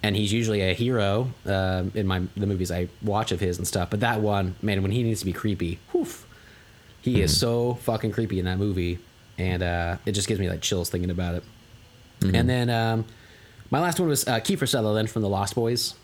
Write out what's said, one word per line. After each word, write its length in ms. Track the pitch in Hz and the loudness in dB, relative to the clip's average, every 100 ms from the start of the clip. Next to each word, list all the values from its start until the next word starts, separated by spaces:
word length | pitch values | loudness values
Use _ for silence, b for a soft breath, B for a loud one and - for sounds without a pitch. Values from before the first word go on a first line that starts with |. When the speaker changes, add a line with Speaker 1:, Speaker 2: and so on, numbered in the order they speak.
Speaker 1:
and 120 | 107 | 2
he's 180 | 101 104 | 0 2
usually 280 | 113 113 104 | 2 2 2
a 120 | 92 | 2
hero, 560 | 92 120 123 98 104 127 - - | 2 2 2 2 2 0 -4 -2
um, 440 | 98 92 92 95 | 0 2 0 -2
in 120 | 101 98 | -2 0
my, 160 | 92 90 - | 0 -2 -2
the 100 | 101 | -2
movies 240 | 95 87 | 0 -2
I 180 | 87 90 - | -2 -4 -4
watch 300 | 104 101 110 | 0 0 0
of 80 | 90 | 0
his 180 | 95 90 | 0 -2
and 80 | 90 | -2
stuff. 240 | 101 87 | -2 -2
But 100 | 107 | 0
that 200 | 117 113 | 0 2
one, 340 | 104 101 92 92 | 2 2 0 -2
man, 200 | 107 98 | -2 0
when 100 | 98 | 2
he 100 | 113 | 0
needs 180 | 117 107 | 0 0
to 60 | 92 | -2
be 60 | |
creepy, 460 | 85 110 98 85 90 - | -2 -2 -2 -4 -6 -4
whew, 140 | 359 294 - - B B B B B B - | -2 -2 -8 -18 B B B B B B -6
he 200 | - 117 | 0 2
is 120 | 85 | 2
Speaker 2:
Mm-hmm. 60 | 87 | 2
Speaker 1:
so 340 | 120 117 120 120 | 2 2 0 -2
fucking 300 | - 110 110 | -2 0 0
creepy 260 | 101 110 95 | -2 -2 0
in 60 | |
that 140 | 92 92 | 0 0
movie, 400 | 101 92 87 87 - - - - | 0 0 -2 -4 -10 -20 -18 -4
and, 240 | 92 90 | -2 0
uh, 340 | 87 87 85 85 - | 0 0 -2 -4 -4
it 60 | |
just 160 | 101 95 | -4 -2
gives 100 | 104 | -2
me, 80 | 92 | -2
like, 120 | 82 | -2
chills 280 | - 95 85 | -2 -2 -2
thinking 200 | 87 90 | -2 -2
about 240 | 87 87 87 | -2 -2 -4
it. 60 | - - - - - - - - | -8 -20 -20 -20 -20 -20 -20 -2
Speaker 2:
Mm-hmm. 140 | 95 113 | 2 4
Speaker 1:
And 120 | 120 | 4
then, 220 | 127 120 | 2 2
um, 340 | 117 113 113 110 B B B B B B | 2 2 0 -2 B B B B B B
my 100 | 139 | 0
last 180 | 175 160 | 0 0
one 100 | 170 | 0
was, 180 | 143 - | 0 0
uh, 100 | 117 | 0
Kiefer 280 | - - 135 | 0 0 2
Sutherland 420 | 131 110 107 113 | 2 2 2 0
from 120 | 117 | 0
The 60 | 101 | 0
Lost 260 | 98 101 - | 0 0 0
Boys. 380 | 117 120 - - | 0 0 -2 -8